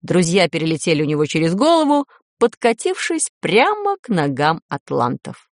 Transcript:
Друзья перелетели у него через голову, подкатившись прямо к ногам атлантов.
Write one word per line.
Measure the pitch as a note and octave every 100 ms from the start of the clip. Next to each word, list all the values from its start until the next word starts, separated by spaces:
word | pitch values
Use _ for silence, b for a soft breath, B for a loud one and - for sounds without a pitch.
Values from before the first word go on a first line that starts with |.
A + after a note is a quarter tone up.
Друзья | - E3 E3+ F#3+ F3
перелетели | E3 D#3+ D#3+ - D#3
у | D3
него | D3+ D3+
через | D#3+ E3 F#3
голову, | D4 E4 D4+ C#4+ C#4+ b _ _
подкатившись | A#3 - A#3+ A#3 F4+ F#4 - D#4+ - _
прямо | - F3+ D#4+ G#4 G4+ G4
к | -
ногам | F#3+ D3 C3 D3 E3 _
атлантов. | C#3+ - C#3 A#2+ C3+ - A#2+ _